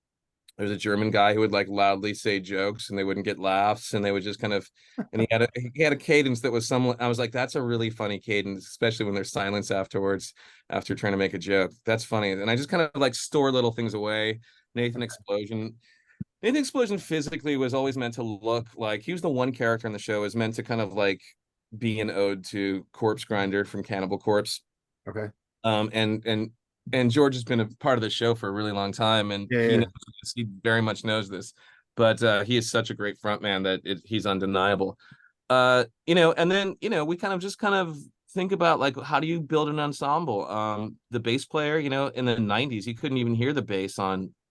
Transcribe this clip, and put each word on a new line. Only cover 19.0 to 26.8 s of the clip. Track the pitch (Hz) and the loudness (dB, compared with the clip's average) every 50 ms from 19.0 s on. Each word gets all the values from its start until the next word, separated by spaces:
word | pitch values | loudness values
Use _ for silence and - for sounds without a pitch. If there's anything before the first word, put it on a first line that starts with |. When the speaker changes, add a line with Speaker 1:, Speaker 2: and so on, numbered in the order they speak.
Speaker 1:
he | - 160 | -4 -6
was | 180 175 | -6 -2
the | 180 165 | -2 0
one | 131 127 127 127 | 0 2 0 0
character | 120 - 123 117 113 113 117 | 0 0 2 2 2 0 -2
in | 110 | -6
the | 104 101 | -6 -6
show | - - 107 104 104 | -4 -2 -2 0 -2
is | 101 104 | -2 0
meant | 117 113 113 113 | 0 0 0 -2
to | 120 - | -4 -4
kind | - 117 113 | -2 -2 -2
of, | 107 92 | -2 -2
like, | 95 104 101 98 95 - - - _ _ _ _ _ _ _ _ 110 | 0 2 2 2 0 -2 -8 -20 _ _ _ _ _ _ _ _ -12
be | 107 117 113 107 107 | -4 -2 -2 0 0
an | 107 107 | -2 -2
ode | 82 98 101 98 101 95 90 | 0 0 0 0 0 -4 -8
to | - 107 101 98 98 95 95 - _ | -8 -4 -2 0 0 -2 -2 -6 _
Corpse | - - 113 107 110 117 - | -8 -2 0 0 0 -2 -4
Grinder | - 110 101 98 98 98 101 98 | -2 0 0 0 2 0 0 -2
from | - - 101 95 | -2 -6 -10 -6
Cannibal | - 104 95 95 95 101 90 | -4 -4 -4 -2 -4 -4 -2
Corpse. | - 110 104 104 104 - - - _ _ _ _ _ _ _ _ - 101 | 0 2 2 2 2 0 -8 -10 _ _ _ _ _ _ _ _ -14 -10
Speaker 2:
Okay. | 95 107 107 104 - _ _ _ _ _ - | -8 -8 -8 -8 -10 _ _ _ _ _ 0
Speaker 1:
Um, | 113 110 107 107 107 | 2 2 2 0 0
and, | 110 110 110 107 110 107 - | 0 0 2 2 0 -2 -2
and, | 113 110 107 110 113 _ _ _ _ _ _ | -2 0 0 -2 -4 _ _ _ _ _ _